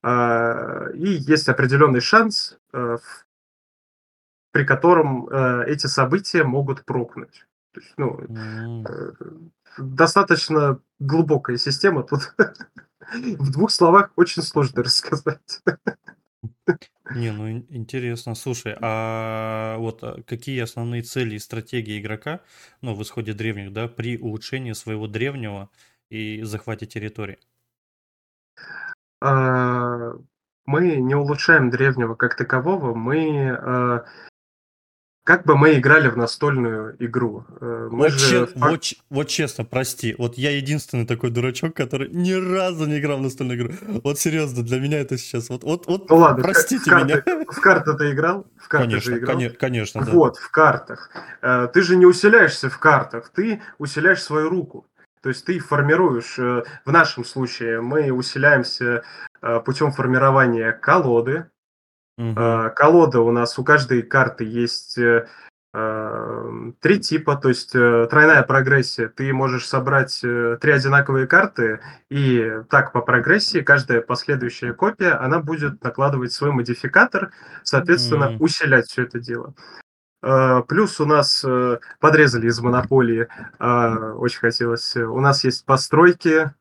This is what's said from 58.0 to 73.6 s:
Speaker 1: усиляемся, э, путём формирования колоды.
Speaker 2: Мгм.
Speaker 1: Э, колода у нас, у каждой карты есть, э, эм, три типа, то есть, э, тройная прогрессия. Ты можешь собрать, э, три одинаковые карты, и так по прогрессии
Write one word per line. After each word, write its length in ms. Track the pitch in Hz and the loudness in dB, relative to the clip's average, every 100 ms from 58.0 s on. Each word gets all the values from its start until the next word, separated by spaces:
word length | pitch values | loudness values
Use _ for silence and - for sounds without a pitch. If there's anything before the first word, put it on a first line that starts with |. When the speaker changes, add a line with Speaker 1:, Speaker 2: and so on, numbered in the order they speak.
| 143 | 0
Speaker 1:
усиляемся, 920 | 127 127 139 143 139 120 - 120 120 - - - _ | -2 -4 0 4 4 0 -4 -2 -2 -6 -20 -20 _
э, 180 | 113 117 | -2 -2
путём 280 | 123 135 151 | -2 -2 -2
формирования 800 | 135 123 131 135 135 127 117 113 | 0 0 4 4 4 4 2 -2
колоды. 760 | 113 - 175 135 117 117 156 170 _ _ _ _ _ _ - | -2 0 2 4 2 0 -4 -8 _ _ _ _ _ _ -8
Speaker 2:
Мгм. 180 | 117 110 | -6 0
Speaker 1:
Э, 320 | 117 113 113 - | 2 2 -2 4
колода 440 | 147 170 156 127 | 6 8 6 4
у 120 | 117 | 2
нас, 260 | 120 120 - | 2 0 -2
у 60 | |
каждой 380 | 127 151 127 123 | 4 4 4 0
карты 420 | 117 139 131 - | 2 2 2 -2
есть, 540 | 110 120 117 - - - | -6 -2 -4 -4 -10 0
э, 280 | 120 117 117 - - _ _ | 4 2 0 -18 -20 _ _
эм, 1040 | 110 110 110 107 110 110 113 113 113 117 - | -6 -6 -6 -8 -8 -8 -10 -10 -12 -14 -4
три 200 | 156 202 | 2 2
типа, 360 | - 156 156 139 | 0 -4 -2 0
то 120 | 135 | 0
есть, 260 | 123 - 127 | 0 -2 2
э, 300 | 120 117 117 | 4 4 4
тройная 320 | 147 156 151 | 6 8 6
прогрессия. 640 | - 135 131 139 127 - 113 | 4 0 4 2 2 -4 -8
Ты 240 | - 135 | -6 -4
можешь 320 | 131 135 127 - | -2 -2 -4 -4
собрать, 520 | 131 127 139 131 - | -4 0 0 0 -6
э, 340 | 123 120 117 117 | -4 -2 -2 0
три 120 | - | 2
одинаковые 540 | 143 131 139 135 131 135 | 2 4 2 2 0 4
карты, 540 | 175 202 - 113 110 - - _ | 2 2 0 -2 -2 -12 -20 _
и 520 | 143 135 123 113 110 113 | -2 2 2 0 -6 0
так 220 | 143 127 | 0 2
по 100 | 123 | -2
прогрессии 580 | - 123 117 202 - 175 | 2 0 4 2 2 -2